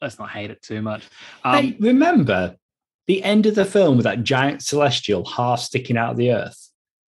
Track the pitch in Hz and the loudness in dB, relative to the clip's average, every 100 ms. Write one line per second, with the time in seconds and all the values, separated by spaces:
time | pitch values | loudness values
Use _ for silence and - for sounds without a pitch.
0 | 143 - 101 107 104 107 - 107 107 107 | -12 -12 -14 -12 -12 -14 -10 -8 -6 -8
1 | - - - - 131 196 277 - 214 254 | -12 -20 -20 -8 0 2 0 0 2 4
2 | 330 339 127 92 90 - _ _ _ _ | 4 4 2 0 -2 -8 _ _ _ _
3 | - 190 190 208 214 208 190 202 180 127 | -2 -2 2 2 4 2 2 4 4 4
4 | 113 101 107 131 139 - - 143 143 127 | 2 0 0 0 0 -2 -4 0 0 0
5 | - 98 87 - 123 120 - 127 127 117 | -2 -4 -4 -4 -2 -2 -4 -6 -2 -2
6 | 117 120 120 113 - - - _ _ _ | -2 0 0 0 -2 -12 -20 _ _ _
7 | _ | _